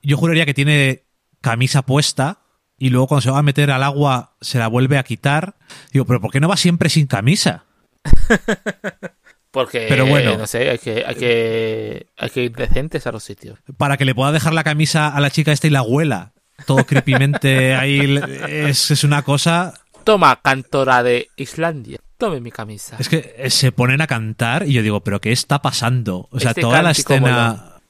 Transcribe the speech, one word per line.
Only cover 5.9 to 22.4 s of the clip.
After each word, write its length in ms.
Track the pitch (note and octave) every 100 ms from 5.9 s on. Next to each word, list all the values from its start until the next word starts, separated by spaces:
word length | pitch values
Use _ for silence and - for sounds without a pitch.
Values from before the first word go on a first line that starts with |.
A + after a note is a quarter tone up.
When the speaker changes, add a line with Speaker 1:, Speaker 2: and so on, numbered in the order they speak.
Speaker 1:
Digo, 140 | C3+ A#2+
"¿pero 140 | A#2+
por 80 | G#2
qué 100 | C3+
no 80 | D#3
va 80 | G3
siempre 320 | F3+ E3+ F3
sin 180 | E3 C#3
camisa?". 580 | G2+ A2+ G3+ D#3 F2+ _ _ _ _
Speaker 2:
<laughs> 420 | - - - A3 - G3 G#3+ - G3+ _ F3+ _ _ _ _
Porque, 360 | C3+ A#2+ B2 A2+
Speaker 1:
Pero 160 | C3+ C3
bueno. 300 | C#3+ C3 G2+
Speaker 2:
no 100 | G#2+
sé, 220 | A#2 C#3
hay 100 | A#2+
que, 240 | - A2 -
hay 80 |
que, 920 | B2+ B2 A#2 A2+ A2+ A2 A2 G#2+ - - -
hay 120 | B2
que 120 | -
ir 100 | B2
decentes 520 | A#2 A#2 B2+ D#3 D3+ C3
a 60 |
los 100 | A2+
sitios. 340 | - G2+ - - - C3+
Speaker 1:
Para 180 | C#3+ C3+
que 80 |
le 100 | C3+
pueda 160 | A#2+ C3+
dejar 220 | D3+ D#3+
la 120 | D#3+
camisa 440 | D#3 D3+ D#3 D#3+ D3+
a 100 | C#3+
la 100 | C#3+
chica 200 | - D3+
esta 140 | D3 D#3+
y 40 |
la 80 | C#3
abuela, 540 | A2+ C3+ D#3+ G2+ G2 _ _ - -
todo 180 | C3+
creepymente 880 | C3+ C3+ C3+ C3 C#3 C#3+ C#3 C3+ C3
Speaker 2:
<laughs> 20 | C3
Speaker 1:
ahí, 300 | C#3 C#3+ C#3
le-, 640 | C#3 C#3 C3+ C#3 D3+ D3
es, 220 | C3+ -
es 120 | D3
una 200 | C#3+ D3
cosa. 500 | C#3 C#3+ E3+ E3+ F3+ - _ _
Speaker 2:
Toma, 340 | - G#3 D#3 B2
cantora 600 | C#3+ C3+ B2+ C#3+ C3 B2
de 260 | B2 B2 - -
Islandia, 640 | C#3 - E3 D3+ A#2+ C3+ - _
tome 220 | G#3 C#3+